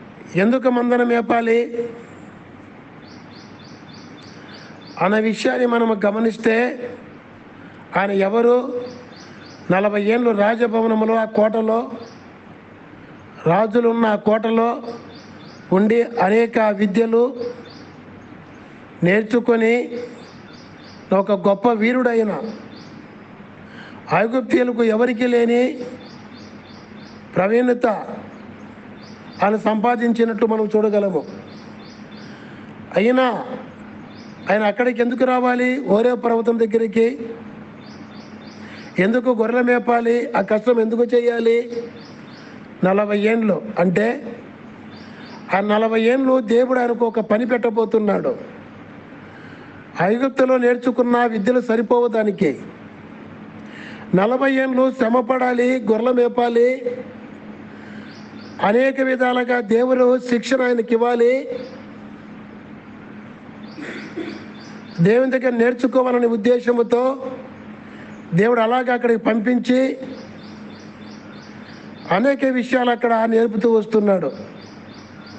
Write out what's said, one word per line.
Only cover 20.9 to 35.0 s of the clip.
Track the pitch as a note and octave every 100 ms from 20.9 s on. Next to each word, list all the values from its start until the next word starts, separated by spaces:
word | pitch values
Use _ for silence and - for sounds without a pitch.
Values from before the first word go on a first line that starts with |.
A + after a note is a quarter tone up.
| - -
ఒక | G3 G3
గొప్ప | G3 G3+ G3 A#3+
వీరుడైన | A3+ A3 B3+ B3 A3+ G#3+ E3 G#3+ - - - - - - - - - - - - - - - -
ఐగుప్తీయులకు | F3 A3+ B3+ G#3+ B3+ B3 A#3
ఎవరికీ | A#3 A3 B3 A3 B3
లేని | A#3+ A#3 A#3+ B3+ - - - - - - - - - - - - - - - -
ప్రవీణత | E3+ F#3+ A#3 B3 B3 A#3+ F#3 - - - - - - - - - - - - - -
ఆయన | F#3+ G#3+
సంపాదించినట్లు | G#3+ G#3+ A#3 A#3+ A#3 A3+ A#3 G#3+ A3+
మనం | A3 G#3+
చూడగలము. | G#3+ G#3+ G3+ G3+ D#3+ - - - - - - - - - - - - - - - - - F3
అయినా | A3 B3+ B3+ G3 - - - - - - - - - - -
ఆయన | G3+
అక్కడికి | G#3+ G3+ B3 A3+